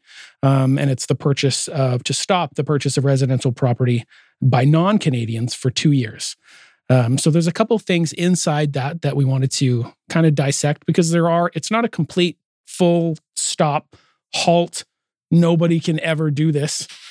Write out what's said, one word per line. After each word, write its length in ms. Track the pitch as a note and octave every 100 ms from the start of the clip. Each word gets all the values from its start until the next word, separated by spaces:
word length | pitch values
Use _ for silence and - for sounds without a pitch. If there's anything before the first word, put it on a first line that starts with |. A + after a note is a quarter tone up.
| _ - - _
Um, 360 | C3+ C3+ C3 C#3
and 120 | C#3+
it's 160 | C3 -
the 80 |
purchase 540 | C3+ D3+ C#3 C#3 - -
of, 360 | D3+ C3 B2
to 80 | -
stop 440 | C3+ - F#3 D#3 -
the 60 |
purchase 360 | C#3 D3 C#3 C#3+
of 80 | C3+
residential 440 | C3+ C3 B2+ C3+
property 540 | B2 C3 A#2+ B2 A#2+ - _ _ _
by 240 | C3 B2 C3+
non-Canadians 880 | D#3 F3+ G#3+ D#3+ B2+ A2+ A2+ A#2
for 160 | - C3
two 220 | - D#3+
years. 440 | C#3+ A2+ - - - _ - - _ -
Um, 260 | B2+ A#2 C3
so 140 | E3
there's 160 | D#3 E3+
a 60 |
couple 260 | - A3 A3
things 340 | - F3 D#3+
inside 640 | - F3 F3+ - D3 D3+
that 260 | C#3 C3+ E3+
that 160 | C#3+ C#3+
we 80 |
wanted 260 | C3+ C3 C3
to 380 | - C3 B2 A#2 - -
kind 160 | E3 E3
of 80 |
dissect, 500 | D3 C#3 C#3 D3 D3
because 280 | - E3 E3
there 180 | E3+ E3+
are, 200 | E3+ E3+
it's 160 | E3 -
not 160 | A3 A#3
a 20 |
complete 480 | - D3 - F3 E3 _ _ -
full 500 | - F3 E3+ E3 D#3+ _
stop, 640 | - - - D#3 D3 - _ _ _ _
halt, 500 | - - E3+ E3+ - - _ _ _ _
nobody 500 | E3 E3+ E3+ E3+ E3
can 180 | E3 D#3
ever 300 | E3 D#3 D#3
do 220 | C#3+ D#3+
this 340 | D3 D3+ - - - -